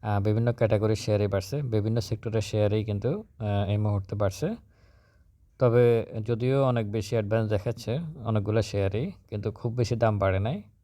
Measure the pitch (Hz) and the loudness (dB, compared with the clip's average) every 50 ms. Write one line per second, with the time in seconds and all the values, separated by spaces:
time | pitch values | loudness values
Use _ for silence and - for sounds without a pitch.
0 | - 110 104 101 98 107 107 110 117 120 117 - 120 107 113 104 104 107 110 107 | -2 0 0 2 2 2 2 2 2 0 0 0 2 2 2 2 2 2 0 0
1 | - - 107 104 104 101 98 98 95 - - 147 147 123 113 107 101 110 113 117 | 0 0 2 2 2 2 0 -2 -2 -2 -6 -6 -4 -2 -2 0 0 0 0 -2
2 | - - 117 107 - 117 107 113 107 - - 107 104 104 101 110 107 113 104 101 | -2 -4 -6 -6 -6 -2 -2 -2 -2 0 0 2 2 2 2 0 -2 -2 -4 -2
3 | 95 120 160 214 220 _ _ _ 113 104 101 101 101 90 104 104 107 107 104 101 | -2 -2 -4 -4 -8 _ _ _ -4 -2 0 0 0 0 0 0 2 0 0 0
4 | 98 - - 101 104 95 95 - 147 175 226 233 - _ _ _ _ _ _ _ | -2 -4 -4 -2 -2 -2 -2 -2 -4 -4 -4 -6 -12 _ _ _ _ _ _ _
5 | _ _ _ _ _ _ _ _ _ _ _ _ 131 123 113 123 120 120 117 113 | _ _ _ _ _ _ _ _ _ _ _ _ 2 4 6 6 6 6 6 4
6 | 107 - - 113 107 110 120 110 120 127 131 139 135 131 123 117 110 104 101 113 | 0 -2 -6 -8 -4 -2 -2 0 0 2 2 2 2 2 2 0 -2 -2 -2 -4
7 | 107 - - 113 104 101 110 113 110 104 107 98 - 123 113 - - - 117 156 | -4 0 -2 -2 0 0 0 0 0 0 0 -2 -2 -4 -6 -6 -6 -4 -4 -4
8 | 170 156 156 165 117 113 110 107 98 101 107 113 101 - - 101 98 95 95 107 | -4 -8 -12 -8 -4 -2 0 0 0 2 2 0 0 0 0 0 0 0 0 -2
9 | 135 196 - - _ _ 113 104 101 113 107 - - 120 113 120 120 - 123 113 | -4 -4 -8 -12 _ _ -8 -6 -6 -6 -6 -4 -6 -4 0 0 0 0 2 2
10 | 117 110 107 101 98 98 95 95 98 113 147 208 - - _ _ | 2 2 4 4 2 2 2 2 0 -2 -4 -6 -10 -14 _ _